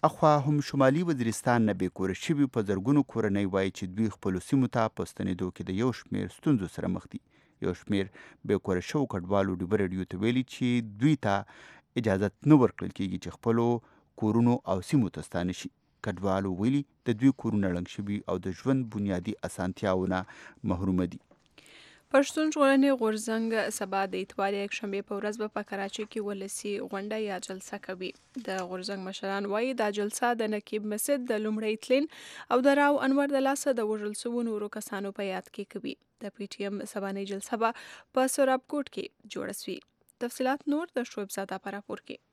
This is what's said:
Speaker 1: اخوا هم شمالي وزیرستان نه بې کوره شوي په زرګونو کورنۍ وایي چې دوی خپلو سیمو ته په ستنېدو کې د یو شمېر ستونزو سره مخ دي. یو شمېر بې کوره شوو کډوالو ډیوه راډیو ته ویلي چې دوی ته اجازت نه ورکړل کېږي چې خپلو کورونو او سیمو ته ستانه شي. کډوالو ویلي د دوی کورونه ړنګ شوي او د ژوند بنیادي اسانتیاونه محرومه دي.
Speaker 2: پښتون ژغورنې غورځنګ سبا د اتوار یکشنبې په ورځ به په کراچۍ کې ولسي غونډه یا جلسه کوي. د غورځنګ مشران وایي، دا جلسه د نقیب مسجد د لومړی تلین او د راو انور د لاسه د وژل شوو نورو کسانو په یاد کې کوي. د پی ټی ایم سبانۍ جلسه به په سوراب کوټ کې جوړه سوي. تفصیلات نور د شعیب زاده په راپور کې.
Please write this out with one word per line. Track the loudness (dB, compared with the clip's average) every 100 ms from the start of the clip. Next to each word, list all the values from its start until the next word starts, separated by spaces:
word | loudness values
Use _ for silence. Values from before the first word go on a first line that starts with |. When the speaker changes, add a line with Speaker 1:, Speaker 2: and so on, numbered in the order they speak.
| 2
Speaker 1:
اخوا | 4 6 6
هم | 4 2 0
شمالي | 4 6 6 0
وزیرستان | 0 0 0 2 4 4
نه | 2
بې | -2 0
کوره | -2 -2 0
شوي | 2 2
په | 2 0
زرګونو | 0 4 4 2
کورنۍ | 0 0 2 2 2
وایي | 0 -2
چې | -8 -2
دوی | -2
خپلو | 0 -2 -2 0
سیمو | 2 2 2
ته | 0 -2
په | -8
ستنېدو | -4 -4 -2 -4 -6
کې | -4
د | 0
یو | 0 -2
شمېر | -6 -6 -6 -4
ستونزو | 0 2 0 -4
سره | -4
مخ | -4 -6
دي. | -16 _ _ _ _
یو | -6 -6
شمېر | -2 -2 -2 -8 -20 -16 0
بې | 0 2
کوره | -2 0
شوو | -2 -2
کډوالو | -4 0 2 2 0
ډیوه | 0 0
راډیو | 0 -2 -6
ته | -2
ویلي | 0 0 -2
چې | -2 0 0 -2 0
دوی | 2 4 2
ته | 0 -2 -16 -20 -20 _ -2
اجازت | 2 2 2 _ 8
نه | 8
ورکړل | 8 4 -8 -4
کېږي | -4 -4
چې | -8 -4
خپلو | 0 2 4 0 -4 _ _ -2
کورونو | 2 4 4 4 0
او | -2 2
سیمو | 2 2 -2
ته | -6
ستانه | -4 -2 -4
شي. | -10 _ _ _ -6
کډوالو | -2 0 2 0 0
ویلي | 2 2 -2 _ -4
د | 4
دوی | 4 4
کورونه | 0 0 0
ړنګ | 0 -4
شوي | -6 -4 -4 -2
او | -4
د | -4 -4
ژوند | 0 0 0
بنیادي | -4 -2 -2 -4 -6 -8
اسانتیاونه | -4 -4 0 0 2 2 0 -4 -16 -20 -8 -4
محرومه | -2 0 2 0
دي. | -4 _ _ _ -20 -20 -20 -20 -20 _
Speaker 2:
پښتون | 2 2 0 0
ژغورنې | 4 6 6 6 4
غورځنګ | 2 0 -2 -2 0 0 -2
سبا | -4 -2 -2 -2
د | -4
اتوار | -6 -2 -2 0
یکشنبې | -4 -6 -4 -6 -6
په | -4
ورځ | -4 -4
به | -6 -6
په | -6
کراچۍ | -6 -6 -6 -8
کې | -6 -6
ولسي | -6 -8 -8 -6 -6
غونډه | -6 -6 -6 -4 -4
یا | -6 -8
جلسه | -12 -10 -12
کوي. | -10 -8 -8 -10 _ -12 -6
د | -6 -4
غورځنګ | -6 -6 -6 -8
مشران | -6 -4 -2 0
وایي، | 0 0 0
دا | 0 0
جلسه | -4 0 0 0
د | 0
نقیب | -2 -4 -6 -4
مسجد | -4 0 0 0
د | -2
لومړی | 0 -2 -2 -4
تلین | 2 2 2 -6 -18 -18 0
او | 4 6
د | 6
راو | 6 4 4
انور | 2 2
د | 2 2
لاسه | 0 0 0
د | 0
وژل | -2 -4 -6
شوو | -4 -2 -2
نورو | -2 -6 -8
کسانو | -8 -6 -6 -6
په | -4
یاد | -6 -8
کې | -12 -10
کوي. | -8 -8 -10 _ _
د | -12 -10
پی | -12
ټی | -6 -6
ایم | -6 -6
سبانۍ | -6 -6 -6 -6
جلسه | -8 -6 0
به | 0 -2 -16 -20 _ 0
په | 2
سوراب | 4 4 2 _
کوټ | -6 -4 -8
کې | -10 _ -12 -8
جوړه | -8 -8
سوي. | -8 -10 _ _ _ _
تفصیلات | -8 -2 0 0 0
نور | -2 0 -4
د | -4
شعیب | -6 -6 -6
زاده | -6 -6 -8
په | -10
راپور | -10 -12 -12
کې. | -16 _